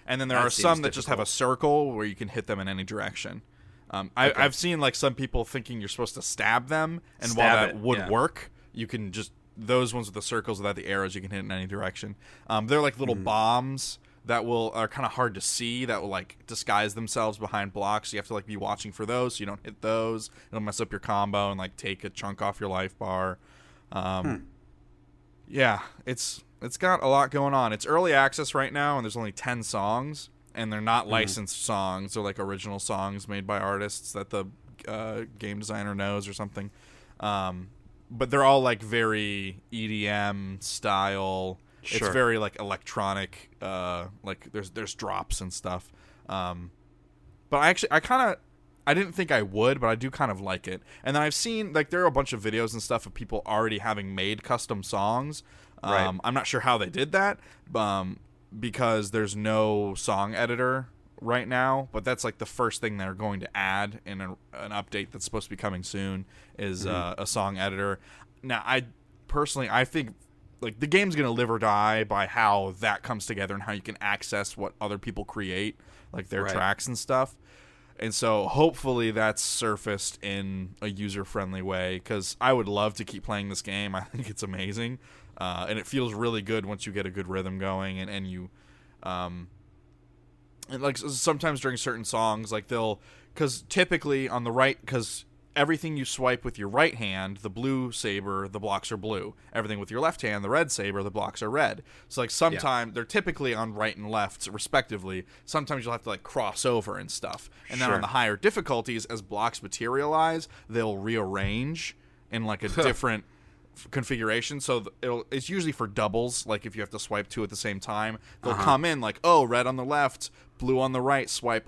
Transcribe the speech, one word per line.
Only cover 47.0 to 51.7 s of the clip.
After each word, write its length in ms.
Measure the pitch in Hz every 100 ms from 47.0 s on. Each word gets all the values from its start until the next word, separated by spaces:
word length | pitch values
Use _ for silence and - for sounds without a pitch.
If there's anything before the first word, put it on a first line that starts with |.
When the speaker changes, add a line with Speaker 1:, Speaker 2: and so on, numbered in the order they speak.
| _ _ - - _
Speaker 1:
but 100 | 147
I 100 | 156
actually, 220 | 185 -
I 80 | 156
kinda, 380 | - 254 240 - _ _ _ _ -
I 80 |
didn't 180 | 160 196
think 180 | 175 180
I 120 | 131
would, 380 | 101 101 120 135
but 60 | 117
I 60 |
do 160 | 113 131
kind 200 | 131 131
of 80 | 95
like 260 | 98 92 -
it. 160 | 90 - -
And 100 | 131
then 80 | 147
I've 120 | 151
seen, 380 | - 233 226 202